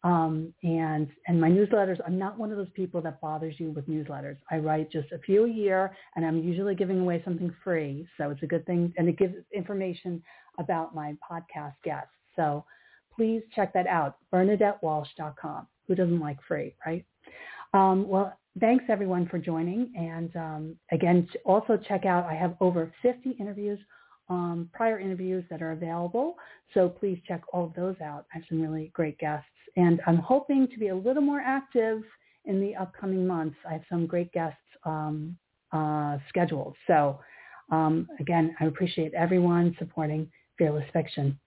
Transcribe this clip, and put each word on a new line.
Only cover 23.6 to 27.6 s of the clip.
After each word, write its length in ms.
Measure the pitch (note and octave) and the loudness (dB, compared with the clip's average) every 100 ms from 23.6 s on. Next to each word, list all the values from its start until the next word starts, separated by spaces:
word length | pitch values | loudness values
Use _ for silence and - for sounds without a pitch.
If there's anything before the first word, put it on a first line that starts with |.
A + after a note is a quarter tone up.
| G#3 G3+ - - _ _ _ | -6 -6 -10 -20 _ _ _
um, 400 | F3+ F3 E3+ E3+ | -4 -2 -4 -6
prior 260 | - A3+ A3 | -2 0 0
interviews 440 | F#3+ F#3 F#3 F#3 F3 | -4 -4 -2 -4 -6
that 120 | D#3+ | -8
are 100 | E3 | -6
available. 640 | D#3+ E3 E3+ F3 A3+ D4 F4 - - _ | -6 -4 -4 -2 -2 -2 -4 -16 -20 _
So 140 | - F3+ | 2 2
please 320 | F3+ G3+ F3+ - | 2 -4 -4 -6
check 140 | E3+ - | -10 -6
all 140 | F3+ | -4